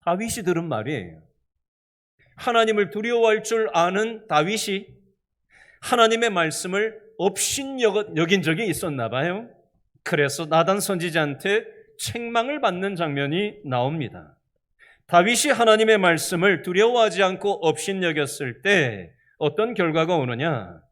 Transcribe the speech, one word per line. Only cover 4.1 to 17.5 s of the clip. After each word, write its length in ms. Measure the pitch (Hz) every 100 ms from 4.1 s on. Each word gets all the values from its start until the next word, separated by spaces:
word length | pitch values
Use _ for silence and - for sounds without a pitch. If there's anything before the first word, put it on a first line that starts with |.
| 220 -
다윗이 580 | 151 160 214 - 196 - - _ _ _ _ _ _ _ _
하나님의 500 | - 247 226 226 233
말씀을 680 | 185 160 156 185 190 220 214 - _
업신여긴 1200 | 185 190 - - 269 269 226 196 208 156 165 196
적이 260 | 160 160 208
있었나 420 | 143 185 139 113
봐요. 400 | 120 160 185 233 _ _ _ _ _ -
그래서 380 | 170 143 135 160
나단 340 | 160 170 202
선지자한테 840 | - 190 170 165 147 139 190 208 226 - - _
책망을 640 | - 240 233 233 240 302
받는 340 | 254 180 196 190
장면이 600 | 165 143 139 165 208 214 147
나옵니다. 720 | 127 127 160 120 90 78 _ _ _ _ _ _ _ _
다윗이 460 | 175 185 233 294
하나님의 460 | 226 233 214 220 214
말씀을 640 | 185 165 - 180 190 175
두려워하지 600 | - 180 226 247 220 180
않고 440 | 190 185 202